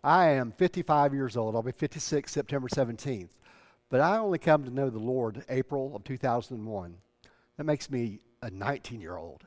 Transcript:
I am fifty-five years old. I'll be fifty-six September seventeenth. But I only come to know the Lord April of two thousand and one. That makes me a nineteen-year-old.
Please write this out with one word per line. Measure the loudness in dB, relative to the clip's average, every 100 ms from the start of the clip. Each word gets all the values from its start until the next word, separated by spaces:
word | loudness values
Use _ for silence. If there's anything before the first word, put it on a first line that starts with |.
I | 6 6 8
am | 4 0
fifty-five | 2 0 2 2 4 4
years | 2 -2 -2
old. | 0 0
I'll |
be | -4
fifty-six | -4 -4 -4 -2 -2 -2
September | -6 -4 -4 -2
seventeenth. | 0 -2 -2 -6 -6 -10 _ _ _ _ _ _
But | 4
I | 4 4
only | 0 0
come | 4 4
to | 4
know | -2 -2
the | -2
Lord | -2 -2 -2 -6 -4
April | -4 -2 -4 -4
of | -8 -10
two | -4
thousand | 0 -2 -4 -10
and | -8
one. | -8 -10 -16 _ _ _ _ _ -8
That | -2
makes | -2 -2
me | -4 -4 -6 _ _
a | -12
nineteen-year-old. | -6 -4 -4 -8 -12 -10 -12 -12 -18